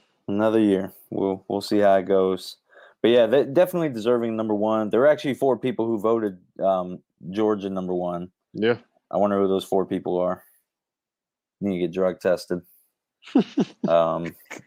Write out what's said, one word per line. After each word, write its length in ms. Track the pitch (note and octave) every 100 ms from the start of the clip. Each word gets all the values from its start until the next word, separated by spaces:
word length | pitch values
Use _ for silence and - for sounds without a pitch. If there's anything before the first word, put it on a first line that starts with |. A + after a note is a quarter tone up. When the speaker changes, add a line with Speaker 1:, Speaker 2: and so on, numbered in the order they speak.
| _ _ -
Speaker 1:
Another 320 | G2+ A2 A2
year. 320 | G#2+ F#2+ F#2+ - -
We'll, 360 | - G2 F#2+ -
we'll 140 | G2+
see 180 | - G#2
how 160 | G2+ G2
it 80 |
goes. 540 | F#2 F#2+ F#2+ F#2+ - - _ - - _
But 100 | G#2+
yeah, 160 | A#2+ A2+
they 180 | C#3 C3+
definitely 440 | C#3 F3+ F3+ D#3+
deserving 460 | A2+ G#2+ B2 A#2 A2
number 200 | A2 G#2
one. 340 | G#2+ A2 G#2+
There 100 | G#2
were 80 | C#3+
actually 280 | D3 D3 A#2+
four 220 | C#3+ B2
people 280 | C3 A2 A2+
who 140 | A2+
voted, 400 | A2 A#2 G#2+ F2+ _ -
um, 400 | F#2+ F#2 F2+ F2+ _ _ D2+
Georgia 400 | G2 G#2+ G#2+ G2
number 240 | F#2+ F#2
one. 380 | F2+ F2 F2 F2 _ _
Speaker 2:
Yeah. 240 | - A2 A#2 _ _ -
Speaker 1:
I 60 | F#2
wonder 220 | G2+ G2
who 80 | G2
those 160 | F#2+
four 220 | - G2 F2+
people 320 | F#2+ F2+ F2+
are. 260 | F2+ F#2 - _ _ _ _ _ _ _ _ _ _ -
Need 140 | G2+ F#2
to 120 | F2
get 60 |
drug 260 | F2+ F#2 F2
tested. 420 | F#2+ F2 - F2+ - _ _ _ _ _ -
Speaker 2:
<laughs> 80 | C#4 - - - - E3+
Speaker 1:
Um, 480 | - E3 E2 E2+ - - -